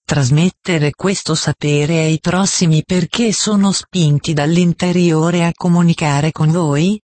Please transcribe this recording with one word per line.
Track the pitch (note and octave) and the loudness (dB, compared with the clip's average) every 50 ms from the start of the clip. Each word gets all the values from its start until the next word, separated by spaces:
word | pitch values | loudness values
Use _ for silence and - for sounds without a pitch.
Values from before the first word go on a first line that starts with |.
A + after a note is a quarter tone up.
| _ | _
trasmettere | - D3+ C#3+ C#3 B2 C#3 D3+ E3 F#3 - _ _ - F3+ E3 D3 D3 | -4 -2 0 0 2 2 2 2 0 -2 _ _ -4 -2 0 0 -2
questo | C#3 _ - F#3+ G3+ - - - D#3+ | -4 _ -4 -4 -4 -4 -4 -4 -4
sapere | D#3 - - D3 - - D3 D3 D3 D3 D3 E3 D#3+ | -2 -2 -4 -4 -4 -2 -2 0 0 0 0 0 0
ai | D#3+ D#3 D#3+ D#3 | 0 0 0 0
prossimi | - F3 E3 F3+ G3 F#3+ - - F3+ E3 D#3+ D#3 D3+ | -2 -2 0 0 0 -2 0 0 2 2 2 2 0
perché | - F#3 F3+ F3 D#3+ - - A#3+ A3+ | 0 -2 -2 -2 -2 -2 -2 -2 -2
sono | G3 - - G#3+ A3 G3+ G3 G3 | 0 -2 -2 0 0 2 2 2
spinti | F#3 - - _ - F#3 E3 D3+ D3 C#3+ - - D#3+ | 0 -2 -6 _ -2 0 2 2 2 0 0 -2 -2
dall'interiore | C#3+ C#3+ D3 E3+ E3+ F3+ F3 E3+ - - F3+ F3+ F3+ F3+ F3 D#3+ D#3+ D#3+ E3+ F3 F3 E3+ | -2 0 0 2 2 2 0 0 0 -2 -2 0 2 2 2 2 2 0 0 0 0 -2
a | E3+ E3+ | -2 -4
comunicare | - - F3+ E3+ F3 F3 E3+ E3 - - D3+ C#3+ C#3 D3 D#3+ D#3 | -4 -2 0 2 2 2 2 2 0 0 0 0 0 0 -2 -2
con | - D#3 D#3 | 0 0 0
voi? | D#3+ F3+ F3 D3+ C#3+ C#3+ D#3+ F#3 G#3 G#3+ _ _ | 0 0 0 0 0 0 0 0 -2 -4 _ _